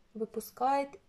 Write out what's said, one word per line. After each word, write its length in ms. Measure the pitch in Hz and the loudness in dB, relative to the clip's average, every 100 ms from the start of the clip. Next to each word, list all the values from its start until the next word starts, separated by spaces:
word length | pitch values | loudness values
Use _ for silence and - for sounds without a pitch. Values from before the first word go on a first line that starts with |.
| _ | _
выпускает 800 | 214 220 220 - - 254 277 277 - | -6 -6 -6 -8 0 2 4 0 -6